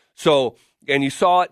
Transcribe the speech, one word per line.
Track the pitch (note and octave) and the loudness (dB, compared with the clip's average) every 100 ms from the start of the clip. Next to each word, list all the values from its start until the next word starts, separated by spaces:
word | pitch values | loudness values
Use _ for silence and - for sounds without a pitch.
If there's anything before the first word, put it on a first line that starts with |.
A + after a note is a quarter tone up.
| _ | _
So, | - E3+ C#3+ B2 - _ _ - | -4 0 0 -2 -8 _ _ -4
and | C#3 | -2
you | C#3 | -2
saw | - F#3 F3+ | 0 0 2
it, | F3 | 0